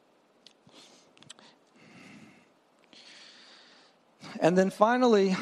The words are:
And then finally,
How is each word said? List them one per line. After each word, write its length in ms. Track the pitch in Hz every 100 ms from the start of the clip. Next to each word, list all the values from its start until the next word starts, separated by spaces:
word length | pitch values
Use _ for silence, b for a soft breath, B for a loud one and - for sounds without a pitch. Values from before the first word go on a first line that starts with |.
| _ _ _ _ - _ _ b b b b _ - - b b _ _ B B B B B B B B _ _ _ B B B B B B B B B B B _ _ B 214
And 160 | 160 180
then 140 | 190
finally, 600 | - 214 247 247 214 196 185